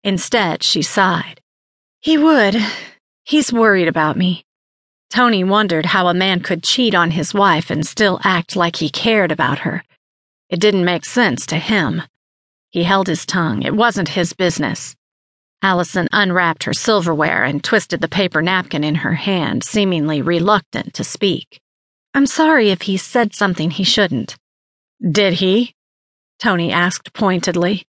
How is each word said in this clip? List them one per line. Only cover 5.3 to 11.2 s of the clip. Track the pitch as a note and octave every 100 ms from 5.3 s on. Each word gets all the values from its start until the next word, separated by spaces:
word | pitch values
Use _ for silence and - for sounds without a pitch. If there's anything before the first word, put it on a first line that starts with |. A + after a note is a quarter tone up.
| G#3
wondered | F#3 G#3 G#3 E3 E3
how | G3 F3+
a | F3 F#3+
man | F3+
could | - E3+
cheat | - - A#3+ G3
on | E3+
his | E3 - G3+
wife | G3 D#3 -
and | - D#3+
still | - G#3 F#3
act | F#3+ F3+ - G3
like | E3+ -
he | D#3
cared | - A3+ A3 F3
about | D#3 C3 C#3
her. | - F3 - _ _ _ _ _ _
It | E3+
didn't | G#3 G3 F3
make | F3 -
sense | A#3+